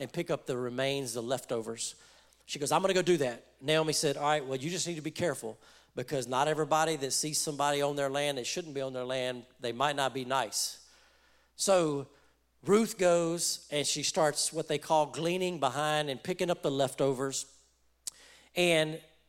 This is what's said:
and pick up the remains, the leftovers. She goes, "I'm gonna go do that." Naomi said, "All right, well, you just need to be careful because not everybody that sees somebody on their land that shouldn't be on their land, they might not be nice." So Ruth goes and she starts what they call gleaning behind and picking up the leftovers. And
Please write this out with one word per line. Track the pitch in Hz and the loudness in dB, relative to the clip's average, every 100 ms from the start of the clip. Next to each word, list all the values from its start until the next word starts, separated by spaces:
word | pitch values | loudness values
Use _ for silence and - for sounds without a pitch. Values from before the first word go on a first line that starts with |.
and | 131 | -8
pick | 170 170 | -6 -4
up | 147 - | -4 -4
the | 123 | -4
remains, | 123 123 135 139 127 | -4 -2 -2 -2 -4
the | 117 | -4
leftovers. | 117 127 - 120 110 113 - - - - _ _ - | -2 -4 -2 -4 -4 -8 -8 -12 -20 -20 _ _ -12
She | 139 | -6
goes, | 139 | 0
"I'm | 160 | 2
gonna | 190 | 4
go | 185 | 2
do | 175 170 | 4 2
that." | 127 117 - _ | 2 -4 -12 _
Naomi | 135 156 160 | 0 2 2
said, | 143 151 139 | 0 0 0
"All | |
right, | 143 151 131 | 2 0 0
well, | 135 | -4
you | 151 | -4
just | 170 165 | -4 -4
need | 160 | -6
to | |
be | 151 | -8
careful | - 170 131 113 110 - - _ | -2 -2 -2 -8 -12 -18 -20 _
because | - 127 139 120 | -10 -4 -4 0
not | 127 151 | 2 2
everybody | 156 143 156 160 156 | 2 2 2 2 0
that | 135 | -2
sees | - 156 151 | -2 -2 -2
somebody | 160 139 143 143 | -2 0 0 2
on | 143 143 | 0 0
their | 139 | 0
land | 143 147 135 | 0 0 -2
that | 120 | -4
shouldn't | 180 165 | -6 -6
be | 139 | -6
on | 131 | -4
their | 127 | -4
land, | 123 131 127 123 - - | -4 -2 -2 -4 -10 -8
they | 123 | -6
might | 117 147 143 | 0 0 2
not | 135 | 0
be | 131 | -2
nice." | 123 135 107 - - - - - _ _ _ _ _ | -2 0 0 -2 -4 -8 -20 -20 _ _ _ _ _
So | - - 185 160 139 127 _ _ _ _ _ | -2 4 4 4 0 -6 _ _ _ _ _
Ruth | 127 208 208 - | 4 4 4 2
goes | 180 170 165 170 - - - | 4 4 2 0 -2 -4 -4
and | 147 135 | -2 0
she | 151 | -2
starts | 139 190 151 143 - | 0 2 2 2 -2
what | 160 156 | -2 -2
they | 147 | -2
call | - 160 143 | 2 2 2
gleaning | 135 170 185 180 165 | 0 -2 0 -2 0
behind | 135 131 151 151 147 | 0 0 0 0 0
and | 127 | -4
picking | - 180 175 | -4 -2 -2
up | 165 | 0
the | 151 | 0
leftovers. | 139 127 - 139 127 135 131 - - _ _ _ _ - - - - _ - | 0 0 2 0 0 -2 -4 -8 -16 _ _ _ _ -16 -16 -20 -20 _ 0
And | 175 160 156 160 - _ | 4 4 2 -4 -12 _